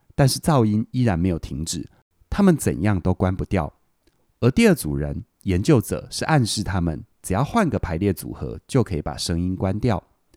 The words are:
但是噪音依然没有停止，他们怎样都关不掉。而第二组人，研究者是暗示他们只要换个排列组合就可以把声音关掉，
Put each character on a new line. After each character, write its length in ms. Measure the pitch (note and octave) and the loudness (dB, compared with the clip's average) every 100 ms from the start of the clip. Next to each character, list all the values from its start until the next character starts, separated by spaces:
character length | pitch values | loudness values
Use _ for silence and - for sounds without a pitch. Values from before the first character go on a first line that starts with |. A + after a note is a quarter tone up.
| _ | _
但 140 | - C3+ | 2 2
是 100 | - | 2
噪 280 | - C#3 A2 | 2 2 4
音 200 | G#2+ - | 2 -2
依 140 | C3 | 0
然 140 | A#2 E2 | 0 2
没 120 | F#2 | 0
有 80 | D#2+ | -2
停 260 | - C#2 | -6 -8
止， 240 | E2 D#2 - _ _ _ - | -6 -6 -8 _ _ _ -8
他 140 | - | 4
们 120 | G3 | 4
怎 280 | D3+ - C2 | 4 0 0
样 180 | G#2 F#2+ | 0 0
都 140 | F#2 | 0
关 200 | F2+ F#2 | 0 0
不 120 | F#2+ - | -2 -2
掉。 260 | F#2+ C#2+ _ _ _ _ _ _ - | -2 -4 _ _ _ _ _ _ 0
而 100 | A#2 | 0
第 180 | A3 A3+ | 4 4
二 60 | |
组 200 | E3 D2+ | 4 0
人， 300 | C#2+ D2 D#2 - _ | -4 -4 -6 -10 _
研 180 | G2+ F2+ | -2 0
究 180 | A2+ B2+ | 4 4
者 260 | - F2 - | 2 -6 -6
是 120 | - - | -8 0
暗 180 | D#3 | 2
示 180 | G#2+ - | 2 -2
他 200 | F#2 F#2 | -4 -2
们 200 | E2+ D2+ - _ | -2 -4 -12 _
只 100 | - | -4
要 100 | F#2+ | -2
换 240 | C#3+ A#3 E3+ | 0 0 0
个 80 | G2+ | -2
排 180 | - E2 | -4 -2
列 160 | G2+ | -2
组 220 | E2+ A#1+ | -2 -6
合 260 | - B1+ A1+ - | -10 -10 -10 -2
就 160 | C3+ | 0
可 100 | A2 | 0
以 60 | D#2 | -4
把 160 | D2 C2+ | -6 -8
声 240 | - E2+ | -4 -2
音 160 | F2+ F#2 | -2 -2
关 240 | F#2+ G#2 | -4 -2
掉， 240 | A#2+ F#2 _ _ _ | -2 -2 _ _ _